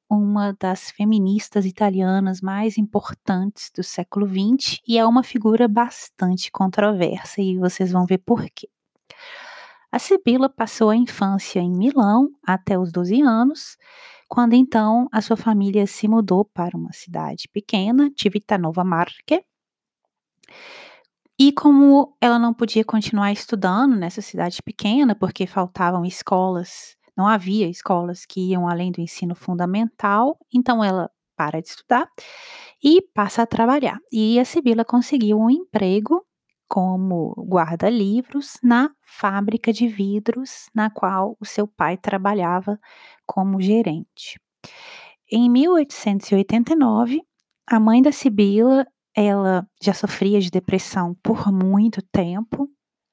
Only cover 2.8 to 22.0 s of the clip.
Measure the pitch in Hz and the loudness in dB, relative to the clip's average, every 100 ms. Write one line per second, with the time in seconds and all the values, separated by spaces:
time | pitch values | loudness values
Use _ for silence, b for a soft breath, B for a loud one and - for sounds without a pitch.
2.8 | 214 202 - - - 185 196 - - - | -2 -2 -6 -12 -4 -4 -4 -8 -16 -10
3.8 | 180 - 180 202 202 190 202 269 - - | -10 -8 -8 -4 -4 -2 0 0 -2 -8
4.8 | - 226 226 240 247 233 214 220 240 208 | -2 0 2 2 0 -2 0 2 2 2
5.8 | 240 - - - 185 185 - - 190 185 | -2 -4 -20 -6 -2 -2 -6 -4 -2 0
6.8 | 208 196 170 180 - - 190 185 180 - | 0 0 -2 -4 -10 -4 -2 0 -2 -2
7.8 | 185 180 180 185 - 233 160 - - _ | -2 0 0 0 0 -2 -2 -10 -20 _
8.8 | _ _ _ B B B B B B B | _ _ _ B B B B B B B
9.8 | B 240 - 381 240 254 269 - 226 - | B -6 0 0 2 2 2 0 -6 0
10.8 | 214 226 247 - 196 196 - 190 175 180 | 2 4 0 0 -2 -2 -4 -4 -2 0
11.8 | 240 277 202 220 285 - - 185 - 185 | 0 2 2 4 2 -2 -4 -4 0 -2
12.8 | 180 175 175 233 285 226 262 311 - - | -2 -2 0 2 4 4 2 0 -12 -20
13.8 | B B B B B - 233 240 254 226 | B B B B B 0 4 4 4 2
14.8 | 214 226 254 220 - 226 226 208 196 208 | 2 2 0 -2 -2 -2 0 0 2 0
15.8 | 202 - 208 226 202 185 214 - 175 170 | -2 -2 0 0 2 0 0 -4 -6 -6
16.8 | 170 - - 170 151 165 - 208 - 196 | -12 -14 -14 -10 -10 -10 -12 -12 -6 -4
17.8 | 196 254 285 285 202 208 - 196 160 170 | 0 2 2 0 -4 -4 -4 -2 -2 -2
18.8 | 180 165 175 - - 330 _ _ _ _ | -2 -2 -4 -6 -4 -4 _ _ _ _
19.8 | _ _ _ _ _ _ B B B B | _ _ _ _ _ _ B B B B
20.8 | B B B _ _ - 277 285 294 277 | B B B _ _ 2 2 4 4 8
21.8 | 277 277 | 8 6